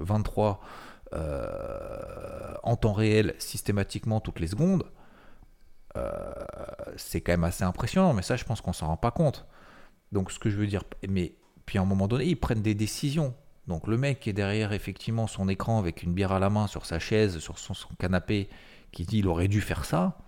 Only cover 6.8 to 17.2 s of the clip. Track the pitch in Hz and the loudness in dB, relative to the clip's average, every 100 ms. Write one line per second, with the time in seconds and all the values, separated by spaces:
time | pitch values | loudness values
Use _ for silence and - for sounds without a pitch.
6.8 | - - - 82 - 87 85 - 92 - | -14 -14 -6 -2 2 4 4 2 -2 0
7.8 | 120 185 190 104 - 123 - 107 - - | 0 4 6 4 2 -2 -2 -2 -2 -2
8.8 | 78 82 117 - 151 - - - - - | -2 0 0 2 2 0 -10 -20 -20 -20
9.8 | - _ _ 101 92 - 110 101 104 98 | -20 _ _ -2 -2 -2 0 0 0 -2
10.8 | - - 95 95 87 - _ - - 101 | -6 -8 -2 -2 -2 -6 _ -20 -2 2
11.8 | 92 95 98 127 175 156 131 110 104 104 | 4 4 2 2 2 0 0 2 2 0
12.8 | 107 - 143 160 135 123 - - - 80 | -2 -2 -2 0 -2 -4 -16 -14 -6 -4
13.8 | 92 117 143 127 110 101 98 107 104 101 | 0 0 0 -2 -2 0 0 0 0 -2
14.8 | - 92 - 113 107 - 95 95 117 113 | -4 -6 -4 -2 -2 0 0 0 2 2
15.8 | 85 - 87 90 95 95 98 107 104 - | 2 -2 -2 2 2 4 4 2 0 -4
16.8 | - 82 - 110 | -4 -4 2 4